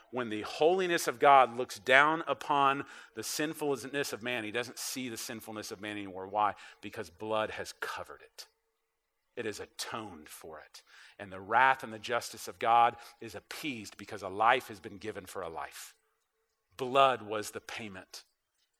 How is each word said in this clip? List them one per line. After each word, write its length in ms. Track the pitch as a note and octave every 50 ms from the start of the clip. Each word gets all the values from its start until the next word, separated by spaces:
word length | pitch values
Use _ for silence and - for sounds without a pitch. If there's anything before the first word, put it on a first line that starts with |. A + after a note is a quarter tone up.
| - _
when 180 | - B2 B2 A2+
the 140 | G#2+ G#2+ G2+
holiness 680 | - - - D3+ E3 F#3 F#3+ F#3 F3 E3+ E3 - D#3
of 100 | B2+ A#2+
God 380 | D3 C#3+ C#3 C3+ B2+ A#2 A#2 B2
looks 200 | B2+ - - G#2
down 460 | G2 - B2+ C3+ D3 D#3 D#3+ D#3+ E3
upon 600 | C#3+ C#3 - - - D3 C#3+ C#3 C3+ C3+ C#3 C3 - - - - - -
the 80 | A2 A2
sinfulness 920 | - - - D3+ D#3 D#3 - D3+ D3 C#3 A#2+ G#2+ C3 C3+ C#3+ C3+ - -
of 100 | G#2+ G#2
man, 220 | B2 B2 A#2+ A2
he 60 | G#2+
doesn't 280 | G2+ A#2+ B2 G#2+ G#2 -
see 300 | - - - C3+ B2+ B2
the 80 | A2+ A2
sinfulness 540 | - - B2 A2 - - A2 G#2+ G2+ -
of 100 | A2 F#2+
man 160 | G2+ G#2+ G#2 G#2
anymore. 280 | G2+ F#2+ F2+ F#2+ F#2+
Why? 300 | G2 G2 G#2 G#2+ G2+ F#2+ - - - - _
Because 280 | - G#2+ - A#2 G#2 -
blood 420 | - - A2 A2 G#2+ G#2+ G#2+ G#2
has 220 | - - F#2 - - -
covered 400 | - - - - F2 - C#2+ -
it. 260 | - - _ - - _ _ _ _ _ _ _ _ _ _ _ _ _ _ _ _ _ -
It 100 | A#2+ A2+
is 140 | A2 G2+ -
atoned 680 | - - _ - - - - A#2 A2 G#2 F2 D2+ D2+ -
for 300 | - - - E2+ D#2 D2+
it. 240 | - - - - - _ - - - - - -
And 140 | G#2 G2 F#2
the 80 | F#2
wrath 420 | G2 F#2+ A2+ A#2+ C3 C3+ C3 - -
and 80 | A2+
the 80 | A2 A2
justice 480 | F#2+ G#2+ A#2+ A#2 - - - A2 - A2+
of 120 | G2 -
God 360 | B2 A#2 A#2 A#2+ A#2 A#2+ A#2+ - - - - -
is 160 | A2+ A2+ -
appeased 640 | - - - - - - D#3 B2+ A2 G2+ - - -
because 260 | G2+ - G#2+ G2+ G2
a 60 | F#2
life 400 | F#2 G2+ A2 A#2 C3 C3 - -
has 100 | A2+ F#2+
been 200 | - A2 G2+ F#2+
given 260 | G#2 G#2+ G2 G2 F2+
for 160 | - - G2+
a 80 | F2+ E2
life. 440 | E2 D2+ C#2 - - - - - - _ _ _ _ _ _ _ _ _ _ _ _ _ _ _ _ -
Blood 460 | C3 B2+ B2+ C#3 C#3 C3+ B2 A2 G#2+
was 280 | G#2 A2 G#2+ G#2+ -
the 100 | - G#2
payment. 640 | - - - - A#2 G#2 F#2+ F#2+ F2+ _ - - - _ _ _ _ _ _ _ _ _ _ _